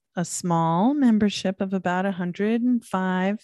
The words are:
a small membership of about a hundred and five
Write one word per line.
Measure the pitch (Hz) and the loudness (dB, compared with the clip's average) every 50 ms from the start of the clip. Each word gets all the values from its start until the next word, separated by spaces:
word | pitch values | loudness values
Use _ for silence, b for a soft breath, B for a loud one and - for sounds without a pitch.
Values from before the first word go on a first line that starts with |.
| _ _ _ | _ _ _
a | 180 170 | -6 -6
small | - - - - 175 170 165 165 165 165 175 208 262 294 | -4 -6 -6 -2 0 2 2 2 2 2 2 2 2 2
membership | 294 262 233 220 208 214 202 - - - 190 190 - | 2 4 4 4 4 2 0 0 -2 -4 -4 -4 -4
of | 196 190 196 | -4 -4 -4
about | 190 - 180 180 185 190 | -2 -2 -2 -2 0 -2
a | 202 | -2
hundred | 185 180 180 175 170 - 202 214 233 233 | -2 -2 -4 -4 -4 -2 -2 0 0 0
and | 240 254 247 226 - | 0 0 0 0 -2
five | - - 185 185 185 185 185 185 196 208 - | -4 -4 -2 0 0 0 0 0 -2 -2 -4